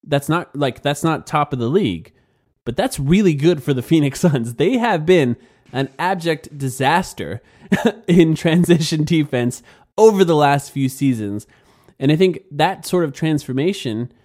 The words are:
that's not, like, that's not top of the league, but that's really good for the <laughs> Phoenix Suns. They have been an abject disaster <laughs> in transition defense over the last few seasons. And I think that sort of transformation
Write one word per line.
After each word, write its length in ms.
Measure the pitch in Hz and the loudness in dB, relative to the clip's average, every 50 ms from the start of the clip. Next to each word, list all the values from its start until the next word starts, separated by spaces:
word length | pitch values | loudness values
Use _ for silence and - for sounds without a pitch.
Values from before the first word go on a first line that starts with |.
| - | -6
that's 240 | - 151 143 143 - | -4 -4 -2 0 -2
not, 260 | 156 175 - - - | -2 -2 -4 -6 -6
like, 280 | 147 143 135 120 - | -4 -4 -4 -4 -4
that's 200 | - - 147 - | -4 -4 -4 -2
not 240 | - 165 160 - - | -2 -2 -2 -2 -6
top 260 | - - 151 147 - 143 | -4 -2 -2 -2 -2 -4
of 40 | 127 | -4
the 100 | 117 117 | -4 0
league, 420 | 151 208 202 117 90 80 - - _ _ _ _ _ _ _ _ _ _ _ | 0 0 0 0 -4 -6 -10 -16 _ _ _ _ _ _ _ _ _ _ _
but 120 | 117 - | -8 -4
that's 240 | - 220 269 - - | -4 -4 -4 -4 -4
really 340 | 135 135 175 208 214 185 156 | 0 2 2 4 4 2 2
good 280 | 139 143 170 - 147 | 2 2 2 2 2
for 100 | - - | -2 -4
the 100 | 139 127 | -4 -4
<laughs> 80 | 120 - | 0 2
Phoenix 300 | 165 160 147 139 131 - | 2 2 2 0 -2 0
Suns. 340 | - 175 139 131 113 120 117 | 0 2 2 0 -2 -4 -4
They 220 | - 147 196 262 | -2 0 0 2
have 280 | 240 233 233 196 165 156 | 0 0 0 0 0 2
been 300 | 170 185 175 139 120 120 - _ _ _ _ _ _ | 2 4 4 4 2 -2 -4 _ _ _ _ _ _
an 160 | - 131 139 131 - - | -6 -6 -6 -6 -6 -4
abject 580 | 165 180 196 180 160 170 156 147 - - 147 | -4 -2 -2 -2 -2 -4 -4 -4 -8 -16 -12
disaster 840 | 143 139 131 120 - 165 143 160 180 185 - - - 92 73 90 113 - _ _ _ - - - | -8 -6 -6 -4 -2 0 2 2 0 -2 -4 -10 -12 -10 -10 -10 -12 -14 _ _ _ -4 -4 -4
<laughs> 320 | - - 226 - - - - | 0 0 -2 -2 -2 -2 2
in 260 | 170 175 165 160 160 | 4 4 4 4 2
transition 720 | - - 170 160 180 170 160 170 151 160 - 170 151 151 | 0 0 0 2 2 4 4 2 2 2 -2 -2 -2 0
defense 580 | - 170 156 147 147 - 123 120 120 - - _ _ _ _ _ _ _ | 2 2 0 0 0 -2 -2 -2 -2 -4 -6 _ _ _ _ _ _ _
over 280 | - 220 220 208 190 190 | 4 6 6 6 6 2
the 120 | 170 165 | 4 4
last 340 | 147 147 143 143 139 - - | 2 4 2 2 0 -2 -6
few 180 | - 143 135 127 | -4 -2 -2 -2
seasons. 580 | 135 - 143 135 123 110 107 101 101 104 - _ _ _ _ _ _ _ _ _ _ _ | -2 0 0 0 0 -2 -4 -6 -6 -8 -10 _ _ _ _ _ _ _ _ _ _ _
And 140 | 135 143 | 0 0
I 40 | 151 | 2
think 260 | 156 190 185 165 - - _ | 4 2 2 0 -4 -12 _
that 340 | 143 143 156 180 190 - - | -4 -2 -2 -2 -2 -6 -8
sort 180 | - - 180 170 | -4 -2 -2 -2
of 80 | 143 | -2
transformation 1000 | 135 - 165 160 156 147 - - 127 131 147 185 202 - - 135 107 110 120 123 - _ | -4 -4 -2 -2 -2 -2 -4 -4 -4 -2 -2 -2 -4 -4 -8 -6 -6 -6 -8 -10 -12 _